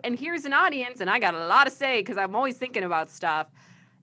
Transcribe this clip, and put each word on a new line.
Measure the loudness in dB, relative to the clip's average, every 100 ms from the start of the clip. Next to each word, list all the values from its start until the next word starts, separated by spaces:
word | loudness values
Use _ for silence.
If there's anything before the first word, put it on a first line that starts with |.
And | -4 -6
here's | -4 -6
an | 0
audience. | 2 4 0 -6 -4
And | 0
I | 2
got | 2
a | 0 4
lot | 6
to | 4
say | 2 0 0
'cause | 0 -2
I'm | -2
always | 0 -2 -2
thinking | -6 -4
about | -2 -2 -2
stuff." | -4 -2 0 -4 _ -20 -20 _ _